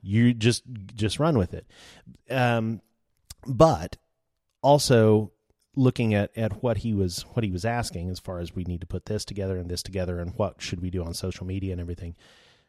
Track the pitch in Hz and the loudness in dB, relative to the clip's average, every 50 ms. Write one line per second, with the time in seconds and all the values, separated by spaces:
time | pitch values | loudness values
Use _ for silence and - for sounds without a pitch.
0 | - 98 101 113 120 120 123 113 107 123 113 - _ 127 127 107 95 98 120 110 | -6 0 2 4 4 4 4 4 2 2 2 2 _ -12 -16 -14 -14 -14 -6 -4
1 | 107 104 - - 147 170 156 113 92 - - - - _ _ - - - - - | -2 -2 0 0 0 2 4 2 2 0 -4 -12 -14 _ _ -20 -20 -20 -20 -20
2 | _ - - _ _ - 123 131 123 120 117 117 110 113 113 98 _ _ _ _ | _ -20 -20 _ _ -6 -2 0 2 2 2 0 0 -2 -4 -6 _ _ _ _
3 | _ _ _ _ _ _ - _ - 127 131 110 160 165 127 80 82 - - - | _ _ _ _ _ _ -20 _ -10 -4 4 6 6 6 6 2 -4 -8 -10 -14
4 | _ _ _ _ _ _ _ _ _ _ _ - - 135 147 147 - - 131 113 | _ _ _ _ _ _ _ _ _ _ _ 0 4 6 6 6 6 6 6 8
5 | 110 110 107 107 107 - _ _ _ _ _ _ _ _ - 139 127 127 - - | 8 8 6 6 4 0 _ _ _ _ _ _ _ _ 0 4 4 4 4 2
6 | 120 110 107 101 101 - - 113 110 107 104 - - 123 110 98 - 113 107 98 | 0 2 2 2 0 0 -2 -4 -4 -4 -4 -2 -2 -2 -2 -2 -2 -2 0 0
7 | 95 90 85 - - - - 123 113 101 92 87 90 113 117 120 113 - - 87 | 0 -2 -2 -6 -10 -6 -4 -2 -2 -2 -4 -2 -2 -2 -2 -2 -4 -6 -6 -8
8 | 85 92 90 87 - - 92 87 87 85 - 92 87 90 87 85 87 - - 90 | -6 -6 -8 -8 -10 -10 -8 -8 -8 -8 -8 -8 -6 -6 -6 -8 -8 -8 -10 -10
9 | - - 107 104 - - 101 101 95 95 95 90 87 87 90 87 - - 95 95 | -6 -6 -6 -6 -6 -8 -8 -6 -4 -4 -4 -4 -6 -6 -8 -8 -8 -8 -6 -6
10 | 90 87 87 87 85 87 - - 104 92 - - - - - 87 90 90 87 92 | -4 -4 -4 -6 -6 -8 -4 -4 -4 -4 -4 -8 -10 -10 -8 -6 -6 -6 -4 -4
11 | 82 82 85 - - 92 - - 92 92 95 98 95 95 90 90 87 85 87 - | -6 -6 -8 -6 -6 -8 -8 -8 -8 -8 -6 -6 -6 -6 -6 -6 -6 -8 -10 -10
12 | 90 85 85 _ _ _ _ _ _ _ _ _ _ | -10 -14 -14 _ _ _ _ _ _ _ _ _ _